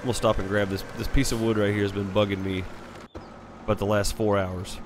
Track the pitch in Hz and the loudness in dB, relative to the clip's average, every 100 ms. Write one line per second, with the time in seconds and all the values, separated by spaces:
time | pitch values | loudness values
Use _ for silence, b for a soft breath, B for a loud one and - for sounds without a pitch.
0 | 123 113 117 107 98 104 101 95 - - | -2 0 2 2 2 0 2 -2 -6 -6
1 | 107 139 131 117 113 107 104 104 101 98 | 0 2 2 2 2 4 4 4 2 0
2 | 98 95 101 98 95 95 90 - - - | 0 2 2 2 -2 -2 -4 -10 -14 -16
3 | - - - - - - - 104 98 104 | -16 -16 -16 -18 -18 -14 -2 0 2 2
4 | 101 - 107 101 92 90 95 - | 2 2 2 2 0 -4 -8 -10